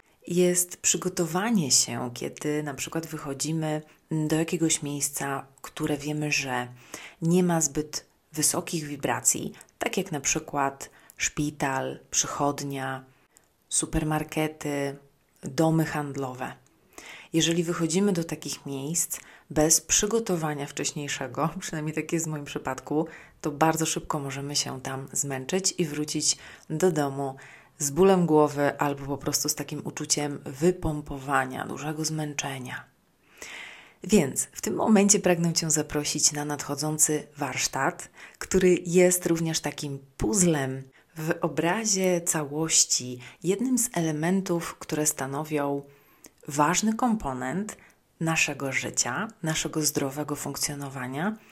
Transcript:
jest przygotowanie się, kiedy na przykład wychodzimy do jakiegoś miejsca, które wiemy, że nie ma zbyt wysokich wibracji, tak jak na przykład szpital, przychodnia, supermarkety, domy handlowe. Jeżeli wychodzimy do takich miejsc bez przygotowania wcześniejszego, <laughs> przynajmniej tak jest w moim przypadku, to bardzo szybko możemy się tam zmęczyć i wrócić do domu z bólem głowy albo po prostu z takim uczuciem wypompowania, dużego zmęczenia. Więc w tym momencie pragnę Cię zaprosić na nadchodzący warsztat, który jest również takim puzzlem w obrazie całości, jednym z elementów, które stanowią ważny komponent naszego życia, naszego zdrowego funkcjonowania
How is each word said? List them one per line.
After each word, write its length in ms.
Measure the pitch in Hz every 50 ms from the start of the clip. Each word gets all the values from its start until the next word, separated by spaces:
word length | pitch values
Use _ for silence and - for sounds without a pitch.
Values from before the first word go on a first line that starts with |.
| - _ _ _ -
jest 500 | - 175 175 180 180 180 175 - - -
przygotowanie 960 | - - - - 170 - 180 185 - 175 160 156 - 202 233 240 202 156 127
się, 400 | 123 - - - 123 120 127 123 120
kiedy 480 | - 139 135 - - - 151 147 151 151
na 120 | 147 135
przykład 320 | 127 - - - 165 160
wychodzimy 760 | 160 - 151 143 147 135 131 - 151 160 165 160 156 151 156 151 - - _ _ _
do 260 | 160 156 151 151 156
jakiegoś 460 | 156 165 160 - 165 165 160 160 - -
miejsca, 640 | 143 143 143 139 - - - 139 139 139 135 131 - - _ -
które 340 | - - - 151 160 151
wiemy, 360 | 139 139 147 151 151 151 147 147
że 360 | 147 139 135 127 123 123 123 123 - - - - - - - - - 165
nie 200 | 165 170 185 180
ma 180 | 175 170 165
zbyt 460 | 160 151 - 151 151 151 - - - _ _ _ _ _ -
wysokich 520 | 156 151 - - 165 175 - - 165 151
wibracji, 680 | 147 147 135 139 135 120 117 127 - - - - - - - - - _ _
tak 180 | - - -
jak 160 | - 180 - 160
na 80 | 143
przykład 680 | 131 - - 160 156 - - 143 139 139 135 - - - - - - - -
szpital, 840 | - - - - - 147 147 147 - 151 139 135 131 131 131 139 - - -
przychodnia, 920 | - - - - - - 143 143 143 139 143 143 139 139 131 131 131 131 131 - _ _ _ _ _ - _ _ _ _ _ _
supermarkety, 1300 | - - - 151 - 160 156 156 156 156 151 - - 160 156 156 156 - - 151 143 143 139 139 139 143 - _ _ _ _ _ _ _ -
domy 420 | 139 135 131 160 160 160 160 160
handlowe. 680 | 156 - 156 147 143 135 135 139 127 127 127 127 - 131 - _ _ _ _ _ _ _ - - - - - - - -
Jeżeli 320 | 165 156 165 170 170 170
wychodzimy 480 | 160 170 - 170 156 156 185 202 202 185
do 120 | 170 165
takich 420 | 165 156 151 - 151 - - -
miejsc 540 | 143 139 135 135 147 170 170 - - - - - - - - - -
bez 300 | 143 160 151 160 160 -
przygotowania 880 | - - - - - 208 220 226 226 226 185 170 160 156 151 143 143
wcześniejszego, 840 | 143 - - 143 143 - 156 147 139 - - 139 127 123 139 143 165
<laughs> 100 | - 190
przynajmniej 340 | - - - 160 151 156 156
tak 180 | 160 156 - -
jest 140 | 165 165
w 20 | 160
moim 160 | 156 147 143
przypadku, 640 | - - 147 - 143 131 - - - 143 151 165 165 - - - - - _
to 100 | - 156
bardzo 360 | 147 139 160 160 160 156 160
szybko 320 | 156 - 170 160 - - 151
możemy 380 | 139 139 131 139 139 143 147
się 240 | 143 - - 131 131
tam 280 | 131 135 135 131 135 139 -
zmęczyć 640 | - 139 139 139 131 131 131 - 190 185 - - -
i 60 | 175
wrócić 520 | 151 147 147 151 147 - 156 147 - - - - - - - - -
do 220 | 156 156 185 185 165
domu 440 | 151 147 139 135 139 139 135 131 135 - - - - - - _ -
z 120 | 151 143
bólem 360 | 139 156 185 196 190 180 175
głowy 520 | 156 156 151 151 147 139 143 143 143 139 -
albo 280 | 151 147 143 139 139
po 120 | 135 143 123
prostu 300 | - - - - - 151
z 60 | -
takim 320 | - 147 - - 147 -
uczuciem 520 | 143 139 - 151 147 - - 147 147 143 139 -
wypompowania, 1200 | 147 139 131 151 180 180 180 - 160 151 151 147 - 143 139 131 139 143 135 131 131 131 110 -
dużego 380 | - 135 135 139 151 156 151 160
zmęczenia. 800 | 156 156 156 151 147 147 139 - 143 135 135 123 123 - - - - _ _ _ _ _ _ _ _ _ - - - - - - - - - - - - _ -
Więc 440 | 185 208 208 156 131 - - - - -
w 80 | -
tym 140 | - 208 220
momencie 440 | - - - 220 196 202 202 - 190
pragnę 340 | 185 180 180 165 170 170 165
Cię 180 | - 170 160
zaprosić 640 | - 156 147 151 - 151 147 - - 156 - - 151
na 120 | 147 147
nadchodzący 800 | 147 147 143 - - 143 135 151 156 156 151 - - 156 147 143 - -
warsztat, 720 | 139 143 131 127 123 - - - 135 135 143 - - - - - - - - - _
który 400 | - - - 190 180 180 180 165 -
jest 400 | 175 165 185 180 180 180 180 -
również 340 | 175 170 160 165 160 160 -
takim 380 | - 151 143 - - 147 139 139 139 - _
puzzlem 640 | - - 208 220 208 180 175 160 143 135 135 131 135 131 - _ - _ _ _
w 160 | 160 156 160 165 -
obrazie 800 | - 165 139 143 156 170 185 220 226 214 190 190 190 185 180 170
całości, 1000 | 170 - - 160 151 135 143 151 160 160 - - - - - - 127 123 127 123 123 - - - -
jednym 360 | 165 196 196 240 262 254 233
z 100 | - - -
elementów, 840 | 175 165 160 156 151 156 170 190 196 185 196 175 170 170 - - -
które 280 | - - - 147 151
stanowią 760 | 147 - - 139 131 139 143 156 151 151 147 143 143 143 139 139 - - - _ _ _ _ - - - _ - -
ważny 460 | 139 143 147 151 180 175 - 220 220
komponent 800 | 220 254 247 214 220 - 143 131 127 127 131 143 180 208 214 - - - - _ _ _ _ _ _
naszego 520 | 165 160 165 160 - - 143 131 143 135 127
życia, 560 | - - - - - - 120 123 151 208 220 - - -
naszego 400 | 160 160 - - 156 151 160 151
zdrowego 540 | 147 - 151 147 135 135 147 147 139 147
funkcjonowania 1000 | 139 - 143 139 - - - 147 143 139 139 131 139 127 127 127 139 165 208 220 220 - -